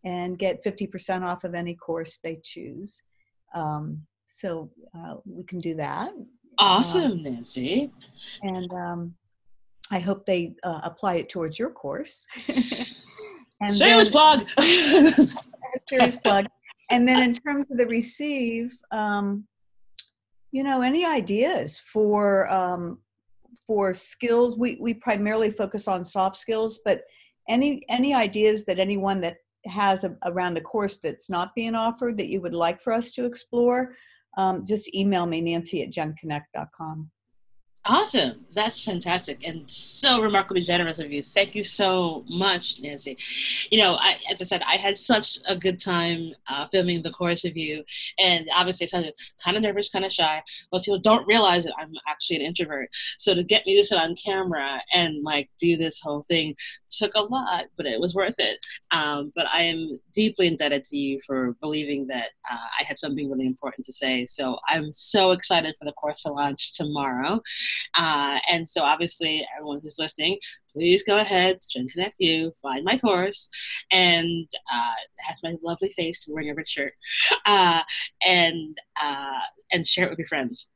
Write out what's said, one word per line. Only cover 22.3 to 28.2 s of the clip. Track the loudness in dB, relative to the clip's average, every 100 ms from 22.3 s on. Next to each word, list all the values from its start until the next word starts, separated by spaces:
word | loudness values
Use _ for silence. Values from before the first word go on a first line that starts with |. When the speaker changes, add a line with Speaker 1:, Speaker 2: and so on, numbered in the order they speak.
| 4 2
Speaker 1:
um, | 0 0 -4 -6 -10 _ _ _ _ _ -20 -4
for | 0 0
skills? | -2 -10 -6 2 4 4 2
We, | -2 -2
we | -4
primarily | -4 -2 0 0 2 0
focus | 0 -4 -4 -4
on | -4 -4
soft | -2 -2 -2
skills, | -6 -2 -2 -4 -2
but | -2 -2 _ _ _ -2
any, | 2 2 0 -4
any | 0 2
ideas | 2